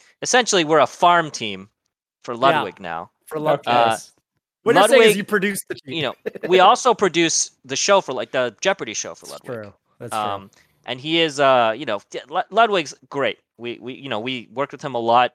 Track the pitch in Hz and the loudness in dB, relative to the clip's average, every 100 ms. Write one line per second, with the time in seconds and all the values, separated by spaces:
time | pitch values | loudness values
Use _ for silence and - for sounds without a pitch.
0 | _ - 135 240 240 190 151 156 127 - | _ -14 -2 0 2 0 2 2 2 2
1 | 175 170 156 - 113 95 98 _ _ _ | 2 4 0 -6 -10 -10 -14 _ _ _
2 | _ _ - 117 131 151 110 - 90 82 | _ _ -12 0 2 2 -2 -10 -10 -10
3 | 90 _ - 156 151 143 120 120 117 113 | -10 _ -12 -6 -2 -2 0 2 2 0
4 | - _ _ _ _ _ 214 - 214 254 | -8 _ _ _ _ _ 2 4 6 6
5 | 220 202 - 208 196 190 - 180 139 160 | 6 4 -2 -2 -2 -6 -10 -14 -10 -6
6 | 135 - 220 - 196 185 185 247 254 220 | -6 -6 -14 -10 0 4 6 4 2 2
7 | 196 156 165 - - _ 127 131 - 196 | 0 2 0 0 -4 _ -10 -6 2 2
8 | 156 127 113 135 123 104 190 202 127 101 | 0 -8 -6 -4 -4 -2 -4 -2 -6 -10
9 | 95 82 - 71 - 117 104 _ _ _ | -10 -14 -18 -18 -14 -14 -14 _ _ _
10 | 120 110 104 98 98 _ _ _ - 127 | -10 -6 -4 -6 -12 _ _ _ -14 -12
11 | 151 165 160 139 135 131 113 110 143 101 | -4 0 0 2 4 4 2 -2 -6 -8
12 | _ 151 123 165 - 196 220 196 139 - | _ -16 -8 -8 -4 0 2 2 -4 -12
13 | _ 139 123 - _ _ 120 117 120 123 | _ -6 -4 -6 _ _ -12 -12 -14 -14
14 | 135 107 123 127 107 113 139 175 147 123 | -10 -8 -6 -8 -10 -8 -8 -8 -10 -6
15 | 117 120 123 | 2 4 4